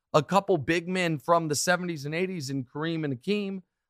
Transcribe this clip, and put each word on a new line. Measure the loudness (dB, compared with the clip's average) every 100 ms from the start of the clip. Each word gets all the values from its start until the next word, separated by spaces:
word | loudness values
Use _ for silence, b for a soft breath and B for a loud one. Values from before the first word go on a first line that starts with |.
| _
a | 2
couple | 4 2 4 0
big | 2 0 0
men | -2 0 0
from | 2 2 2
the | -2
seventies | 0 0 0 -6 -6
and | -4
eighties | -4 -4 -6
in | -6 -6
Kareem | -6 -4 -2
and | -2
Hakeem, | -4 -2 -2 -2 -8 -12 _ _